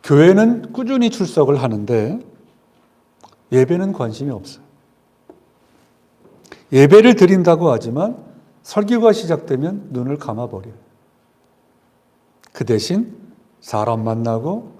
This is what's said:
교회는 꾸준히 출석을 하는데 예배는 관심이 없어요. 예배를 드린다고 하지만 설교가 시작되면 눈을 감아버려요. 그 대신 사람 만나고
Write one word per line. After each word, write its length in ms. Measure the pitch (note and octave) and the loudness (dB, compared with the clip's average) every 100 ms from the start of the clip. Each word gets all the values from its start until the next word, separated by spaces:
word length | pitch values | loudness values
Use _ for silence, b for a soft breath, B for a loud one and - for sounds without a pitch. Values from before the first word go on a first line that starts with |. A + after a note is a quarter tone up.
교회는 680 | - C#3+ E3 F#3+ A3+ A#3+ - | 2 4 6 6 2 0 -8
꾸준히 380 | - B3 C4 A#3 | -10 -4 -2 -2
출석을 500 | - F#3 - C3+ C#3 | -2 -4 0 0 0
하는데 600 | B2 G#2+ G#2 A#2 G#2+ G#3+ - _ _ _ _ _ _ _ _ _ _ _ _ | -2 -6 -4 -4 -4 -8 -14 _ _ _ _ _ _ _ _ _ _ _ _
예배는 440 | B2+ C3 F3 G3 | 0 0 0 -4
관심이 360 | F#3 A#2+ A2 C#3 | -6 -8 -8 -10
없어요. 340 | A2+ F#2+ - _ _ _ _ _ _ _ _ _ _ _ _ _ _ _ _ _ _ B B B | -10 -14 -20 _ _ _ _ _ _ _ _ _ _ _ _ _ _ _ _ _ _ B B B
예배를 440 | C3 C#3+ G3+ A#3 A3+ | 4 8 8 8 6
드린다고 560 | F#3 F#3 F3 E3 E3+ | 4 4 2 2 2
하지만 440 | A#2 A#2 B2+ G3+ B3 - - _ _ | -2 -4 -6 -6 -8 -20 -20 _ _
설교가 500 | - - G#3 A#3+ A3+ | -8 -6 -2 2 2
시작되면 760 | G#3+ E3+ D#3 - C3 D#3 G3+ - | 2 -2 -6 -4 -6 -4 -8 -10
눈을 260 | B2 B2 D3 | -8 -6 -8
감아버려요. 580 | - A2 A#2+ G2+ G2+ G#2 _ _ _ _ _ _ _ _ _ _ _ _ _ _ _ _ _ | -8 -10 -10 -12 -18 -20 _ _ _ _ _ _ _ _ _ _ _ _ _ _ _ _ _
그 120 | - | -14
대신 520 | A#2+ A2 - F#3+ A#3 - - _ _ _ | -4 -4 -2 -6 -6 -12 -20 _ _ _
사람 440 | - G#2+ G#2+ A2+ | -10 -6 -4 -4
만나고 680 | A2+ A2+ A#2 A2+ C3+ G#3+ - - | -4 -6 -4 -6 -6 -10 -12 -20